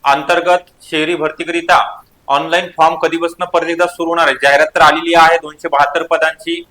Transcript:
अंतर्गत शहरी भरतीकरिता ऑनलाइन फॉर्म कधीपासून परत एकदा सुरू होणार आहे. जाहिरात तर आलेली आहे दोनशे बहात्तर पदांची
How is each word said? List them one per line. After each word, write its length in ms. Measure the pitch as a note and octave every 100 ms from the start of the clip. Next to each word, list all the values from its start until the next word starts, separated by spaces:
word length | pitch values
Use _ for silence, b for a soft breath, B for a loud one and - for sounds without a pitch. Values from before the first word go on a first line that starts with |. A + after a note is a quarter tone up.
अंतर्गत 560 | C#3 C#3+ D3+ F3 F3 F3+ - _ -
शहरी 240 | D#3+ D#3 F3
भरतीकरिता 840 | D#3 - E3 E3+ E3+ E3 G#2 - _ _ -
ऑनलाइन 400 | C#3 D#3+ E3+ F3 -
फॉर्म 180 | D#3+ E3
कधीपासून 500 | E3 E3 E3+ E3+ F3+
परत 220 | E3+ E3
एकदा 200 | E3+ F3
सुरू 220 | F3 E3
होणार 180 | E3+ D#3
आहे. 80 | C3
जाहिरात 260 | C#3 C#3+ D#3 F3
तर 60 |
आलेली 320 | D#3 D#3+ E3
आहे 240 | E3+ E3 E3+
दोनशे 300 | D3+ D3+ E3+
बहात्तर 360 | C#3+ C#3+ E3
पदांची 600 | E3 D#3+ D#3+ D#3+ E3 E3+ E3+